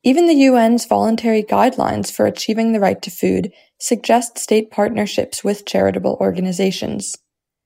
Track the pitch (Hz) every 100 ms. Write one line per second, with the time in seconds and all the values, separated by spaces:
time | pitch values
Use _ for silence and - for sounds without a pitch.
0 | 247 269 339 294 269 254 226 240 - 208
1 | 214 226 233 220 214 202 233 262 - 208
2 | 202 - 208 202 - 220 226 220 196 165
3 | - - 185 185 185 - _ _ - 226
4 | - 233 240 - - 220 220 - 208 214
5 | 202 - - - 202 208 - 190 190 185
6 | 185 - 196 180 185 175 196 185 - 208
7 | 196 - _ _ _ _